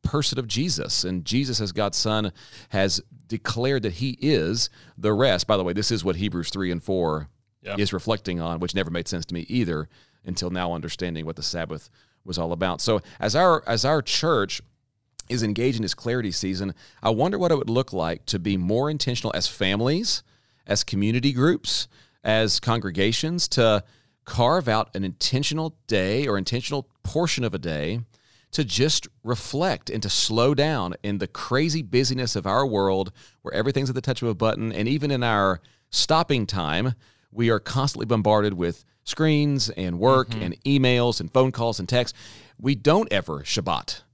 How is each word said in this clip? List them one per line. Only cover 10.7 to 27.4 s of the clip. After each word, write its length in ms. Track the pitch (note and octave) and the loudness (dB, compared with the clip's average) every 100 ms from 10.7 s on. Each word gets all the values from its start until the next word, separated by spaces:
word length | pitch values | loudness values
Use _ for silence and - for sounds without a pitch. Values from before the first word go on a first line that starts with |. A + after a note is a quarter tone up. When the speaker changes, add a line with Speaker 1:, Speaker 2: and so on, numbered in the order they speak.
Speaker 1:
understanding 500 | E2+ E2 - F2+ D#2+ | -4 -8 -6 -6 -6
what 120 | D#2+ D#2+ | -8 -8
the 60 | |
Sabbath 460 | D2 E2+ D#2+ D#2 - _ _ _ | -6 -6 -6 -8 -12 _ _ _
was 120 | - F2 | -8 -6
all 140 | E2 | -4
about. 280 | E2+ F#2 F2 | -2 -2 0
So 200 | - G#2+ - - | 0 0 -2 -4
as 160 | G#2+ B2+ | -2 4
our, 260 | F#3 D#3+ - | 4 4 2
as 160 | A#2 | 0
our 180 | B2+ D#3 | 2 0
church 580 | - - D#3+ C3+ G2 - - _ _ _ _ - - | 0 -2 2 2 0 -6 -12 _ _ _ _ -16 -6
is 140 | A#2+ | -2
engaged 320 | A2 G#2 B2 A#2 | 0 0 0 0
in 60 | |
this 120 | G2+ | -4
clarity 380 | - A#2+ B2 G#2+ | -4 -4 -2 -2
season, 420 | E2 F#2+ F#2 G2 - - _ | -2 -4 -4 -4 -8 -18 _
I 80 | - | 0
wonder 280 | A2 E3 G#2 | 2 2 2
what 140 | F3 | 2
it 40 | D#3 | 2
would 140 | A2 | 2
look 220 | A#2+ C3 | 0 0
like 340 | F#2+ E2 E2+ - | -2 -2 -4 -4
to 120 | G2 | -4
be 160 | F2 G2 | 0 0
more 340 | F2+ A2+ C#3+ | 0 0 0
intentional 420 | D3 - A#2+ A2+ F#2 | -2 -4 -4 -4 -2
as 100 | - | -4
families, 800 | - F#2+ G2+ A#2+ E3 A#3 - _ _ _ _ - | 0 0 2 2 0 0 -4 _ _ _ _ -2
as 160 | G2+ | -2
community 500 | - G2 G2+ A#2+ C3+ | 0 0 2 2 0
groups, 540 | B2+ D3 F3 - - - _ _ _ | 2 2 2 -2 -4 -4 _ _ _
as 340 | - A2 A2+ - | 0 2 2 0
congregations, 880 | - A#2 G2 E2 G2+ A#2 D#3 F3 - | 0 -2 -2 2 2 2 -2 -2 0
to 360 | - A2+ G#2 - _ _ _ | 4 4 4 0 _ _ _
carve 440 | - - A#2+ F3 B2 | -8 2 4 4 2
out 260 | A2 - | 0 0
an 100 | - | -4
intentional 720 | F#2+ - - C3 C#3+ D3+ D#3+ - - | -6 -2 -2 0 0 -2 -4 -8 -2
day 400 | G#2+ F#2 A#2+ C#3+ | 0 2 0 0
or 100 | G2+ | 0
intentional 520 | F#2+ A#2 - C#3+ - _ | 0 -4 -2 -6 -6 _
portion 420 | - D3+ E3+ - | -4 -2 0 0